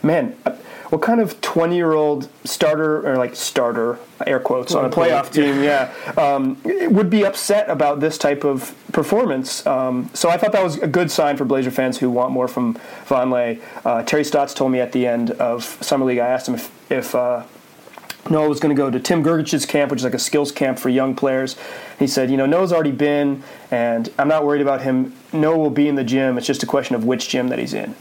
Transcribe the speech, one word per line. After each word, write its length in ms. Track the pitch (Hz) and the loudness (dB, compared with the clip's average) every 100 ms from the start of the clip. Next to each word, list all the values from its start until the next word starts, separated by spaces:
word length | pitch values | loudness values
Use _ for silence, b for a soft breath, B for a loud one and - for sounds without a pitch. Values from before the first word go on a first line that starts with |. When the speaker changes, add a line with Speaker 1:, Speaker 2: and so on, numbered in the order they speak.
Speaker 1:
man, 320 | 151 165 139 - - | 2 2 0 -4 -8
uh, 60 | - B B B | -8 B B B
what 140 | 156 | -2
kind 180 | - 233 | 2 2
of 180 | 208 - | 0 -2
twenty-year-old 840 | - 165 165 175 170 156 151 147 135 - | -4 0 2 2 2 2 2 0 -6 -14
starter, 600 | - - 160 156 156 151 - | -10 0 0 2 0 0 0
or, 120 | 131 | 0
like, 180 | 123 - | -2 -4
starter, 640 | - - 120 117 113 120 - - - | -4 0 0 0 -2 -4 -10 -8 -2
air 140 | 135 | 0
quotes, 340 | 127 123 123 | 0 -2 0
on 120 | 165 131 | 0 0
a 20 | |
Speaker 2:
Quote, 220 | 147 170 | 2 2
unquote. 140 | 151 139 | 2 0
Speaker 1:
playoff 60 | |
team, 280 | 151 143 139 | 2 2 2
yeah, 280 | 143 143 127 B B 143 | 2 2 0 B B 0
um, 400 | 147 139 135 135 320 381 349 | 2 2 0 -2 -4 -2 2
would 200 | 196 190 | 4 4
be 160 | 214 196 | 4 2
upset 420 | 196 - 202 208 | 0 0 0 2
about 320 | 151 147 147 | 0 0 2
this 160 | 151 156 | -2 0
type 260 | 147 143 | 0 2
of 320 | 147 135 - - - | 0 -2 -4 -16 -6
performance? 760 | - 151 208 247 131 131 - - | -2 2 2 2 0 -4 -4 -2
Um, 420 | 131 131 127 120 | 0 0 -2 -4
so 160 | - 175 | -2 0
I 80 | 175 | 2
thought 140 | 214 | 2
that 120 | 214 | 2
was 120 | 185 151 | 0 0
a 80 | 165 | 0
good 240 | 175 170 | 0 0
sign 260 | - 147 143 | 2 0 2
for 80 | |
Blazer 260 | 131 135 127 | 0 2 0
fans 280 | 131 131 123 | 0 -2 0
who 100 | 127 | 0
want 240 | 123 127 | 0 0
more 160 | 131 123 | 0 -2
from 300 | 135 120 113 B B - | 0 -2 -2 B B -2
Vonleh. 540 | 135 131 123 120 113 B B | 0 2 0 0 -4 B B
Uh, 180 | 120 117 | -2 -2
Terry 200 | 117 151 | 0 0
Stotts 300 | 147 147 139 | 2 0 0
told 180 | - 131 | 0 0
me 80 | 127 | 2
at 120 | 120 | 0
the 140 | 127 123 | 0 0
end 260 | 117 117 | 0 -2
of 440 | - 123 120 113 - | 0 -2 -2 -6 -10
Summer 240 | - 139 131 | -2 0 2
League, 120 | 123 | 0
I 80 | 120 | 0
asked 200 | 127 - | -2 -2
him 60 | |
if, 160 | 120 - - - | -6 -8 -16 -6
if, 240 | 135 123 | -6 -2
uh, 280 | 127 123 120 117 - - - - - - - - | -2 0 -2 -6 -20 -20 -20 -20 -20 -20 -16 0
Noah 180 | 156 151 | 2 2
was 100 | 147 | 2
gonna 140 | 156 | 2
go 160 | 139 139 | 2 2
to 80 | 123 | 0
Tim 240 | 127 175 | 0 2
Gergich's 440 | 151 165 147 151 - | 2 2 0 -2 0
camp, 240 | 151 139 | 0 0
which 100 | 131 | 0
is, 40 | |
like, 100 | 127 | -2
a 40 | 123 | -2
skills 340 | - 151 143 | 0 0 0
camp 260 | - 135 127 | 0 -2 0
for 100 | 139 | 0
young 260 | 127 135 | 2 0
players. 420 | 127 139 131 131 - B B B B | 0 0 0 -2 -8 B B B B
He 80 | 139 | 0
said, 240 | 135 127 | 2 2
"You 60 | 135 | 2
know, 80 | 135 | 2
Noah's 260 | 165 190 | 2 2
already 200 | 170 151 | 2 0
been, 500 | 127 147 147 143 135 B B B | 0 2 2 0 -2 B B B
and 400 | 120 117 117 113 - | -2 0 0 -2 0
I'm 100 | 143 | 2
not 160 | 156 | 2
worried 160 | 147 147 | 2 2
about 220 | 139 135 | 2 0
him. 320 | 135 131 131 - - | 0 0 0 -6 -6
Noah 260 | 156 151 160 | 0 2 4
will 120 | 151 | 2
be 160 | 127 147 | 2 2
in 100 | 139 | 2
the 80 | |
gym. 340 | 120 131 135 123 | 0 2 2 0
It's 80 | 120 | -2
just 160 | 131 | -2
a 40 | - | 0
question 280 | 139 - 120 | -2 0 -2
of 80 | |
which 240 | 113 123 - | 0 -2 -2
gym 200 | 127 127 | -2 -2
that 100 | 123 | -2
he's 160 | 127 | -4
in." 200 | 107 - - | -6 -8 -12